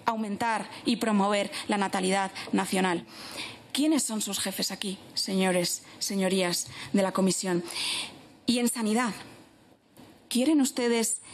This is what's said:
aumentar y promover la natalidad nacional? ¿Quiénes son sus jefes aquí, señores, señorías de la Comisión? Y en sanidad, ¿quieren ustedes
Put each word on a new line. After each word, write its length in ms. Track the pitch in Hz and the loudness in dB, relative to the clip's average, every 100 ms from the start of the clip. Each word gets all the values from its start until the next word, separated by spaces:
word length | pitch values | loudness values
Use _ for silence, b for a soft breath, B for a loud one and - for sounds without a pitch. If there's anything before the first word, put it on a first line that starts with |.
| - | -2
aumentar 640 | 220 214 202 233 214 - B - | 0 -4 -2 0 -2 -4 B 0
y 120 | 233 | 2
promover 540 | 220 208 196 202 196 B - | 2 4 4 2 0 B -2
la 100 | 208 | 0
natalidad 540 | 190 196 185 196 190 B B | 2 0 2 2 0 B B
nacional? 540 | 196 190 190 185 175 - B B B B B - | 0 2 2 2 0 -4 B B B B B -8
¿Quiénes 320 | - 302 294 | 0 2 2
son 180 | - 214 | 0 -4
sus 180 | 202 196 | -4 -4
jefes 320 | 196 190 185 | -4 -4 -4
aquí, 260 | 190 202 190 - | -4 -6 -8 -8
señores, 680 | - - 190 190 180 175 - B B | -6 0 2 4 2 0 -4 B B
señorías 680 | - 196 185 190 180 175 - B B | -4 0 2 2 0 -2 -6 B B
de 100 | 202 | 2
la 100 | 190 | 2
Comisión? 500 | 190 190 - 185 175 175 B B B B B - - - | 2 2 2 0 -2 -2 B B B B B -20 -6 -2
Y 140 | 240 | 2
en 100 | 240 | 0
sanidad, 440 | 240 214 220 240 - - - - _ _ _ _ - - - _ | 0 0 2 0 -4 -12 -20 -20 _ _ _ _ -20 -20 -20 _
¿quieren 320 | 233 269 311 | 0 4 4
ustedes 600 | 254 - 240 233 220 - B | 4 2 0 2 0 -2 B